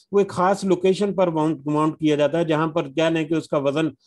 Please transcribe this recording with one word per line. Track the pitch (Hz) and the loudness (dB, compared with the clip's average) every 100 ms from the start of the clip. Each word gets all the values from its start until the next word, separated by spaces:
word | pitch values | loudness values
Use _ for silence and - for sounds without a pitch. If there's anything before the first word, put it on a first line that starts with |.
| - | -4
वो | 196 | 0
एक | 196 | 0
खास | - 185 196 | 0 0 0
लोकेशन | 196 180 190 190 202 | 0 0 2 0 0
पर | 185 180 | 0 0
माउंट, | 160 156 147 139 | 0 -2 -2 -2
माउंट | 151 156 151 | 0 0 0
किया | 156 147 | 0 2
जाता | 147 160 | 2 0
है, | |
जहां | 170 151 160 | 0 0 0
पर | 156 | -2
क्या | 143 135 160 | -4 0 0
नहीं | 165 151 | 0 -2
कि | |
उसका | 160 151 156 | -4 -2 -2
वजन | 139 143 160 127 | 0 0 -2 -4